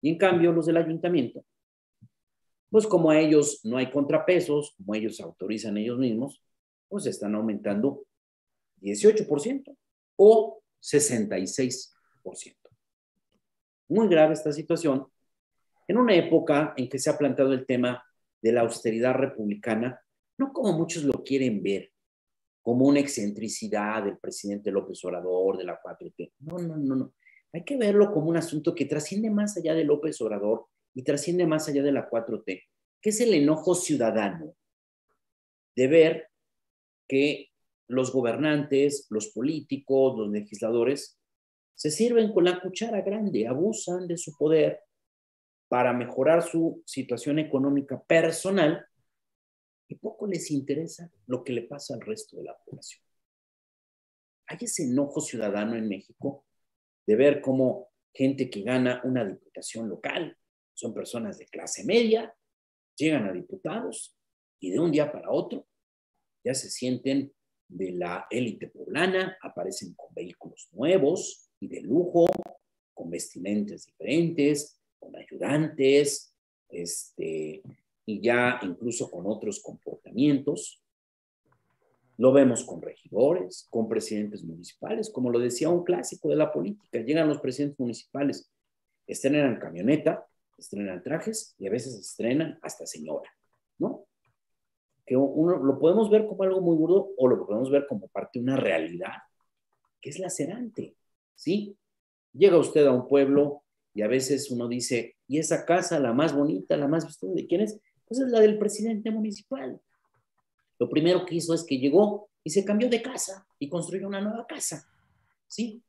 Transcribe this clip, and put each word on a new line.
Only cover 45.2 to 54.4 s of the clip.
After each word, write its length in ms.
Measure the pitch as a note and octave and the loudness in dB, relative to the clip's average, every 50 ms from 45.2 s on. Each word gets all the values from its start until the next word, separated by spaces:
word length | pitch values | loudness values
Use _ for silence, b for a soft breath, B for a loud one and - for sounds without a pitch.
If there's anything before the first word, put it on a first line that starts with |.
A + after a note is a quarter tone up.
| _ _ _ _ _ _ _ _ _ | _ _ _ _ _ _ _ _ _
para 260 | _ B2 B2 B2 B2 A#2+ | _ 0 2 2 2 0
mejorar 500 | B2 A#2+ A#2+ - - C3+ D3+ E3 E3+ E3 | -2 -4 -6 -2 0 4 4 4 4 2
su 400 | - - E3 E3 E3 D3 - - | 0 -2 -2 -2 -2 -2 -6 -14
situación 540 | - - C#3 B2+ - A#2+ A2+ - D3 C#3+ D#3 | -12 -10 -10 -6 -6 -6 -6 -2 -2 -2 -2
económica 600 | D#3 D3+ - C3+ C3+ C#3+ C#3+ C#3+ C#3 - - - - | -2 0 0 0 0 2 0 0 -2 -4 -10 -12 -2
personal 840 | _ E3 E3 E3 E3 D#3+ - - F#3+ G3 G3 D#3+ D3+ E3 - - _ _ _ _ _ _ _ _ _ _ _ _ _ _ _ _ _ _ _ _ | _ 4 4 4 2 -2 -2 -4 -2 2 4 4 2 2 0 -8 _ _ _ _ _ _ _ _ _ _ _ _ _ _ _ _ _ _ _ _
y 80 | _ - | _ -20
poco 320 | - - - - - - | -12 -12 -12 -10 -8 -6
les 240 | G#3 F#3 D#3+ - - | -6 -6 -6 -4 -4
interesa 580 | D3+ C#3 C3 - C#3+ D3+ E3 E3+ - - F3 - _ _ _ | -4 -4 -2 -2 -4 -4 -4 -8 -10 -16 -18 -20 _ _ _
lo 160 | - B2+ B2+ - | -6 -6 -6 -4
que 100 | - B2 | -6 -6
le 80 | A#2 | -6
pasa 340 | A#2 - - C#3+ - - C3+ | -6 -8 -14 -14 -12 -12 -12
al 60 | A2+ | -12
resto 340 | G#2 G#2 A2 - - _ - | -8 -10 -10 -10 -10 _ -16
de 60 | - - | -16 -16
la 140 | - - | -16 -16
población. 440 | _ _ - - C#3 - - - _ _ _ _ _ _ _ _ _ _ _ _ _ _ _ _ _ _ _ _ _ _ _ _ _ _ _ _ _ | _ _ -20 -20 -18 -18 -20 -20 _ _ _ _ _ _ _ _ _ _ _ _ _ _ _ _ _ _ _ _ _ _ _ _ _ _ _ _ _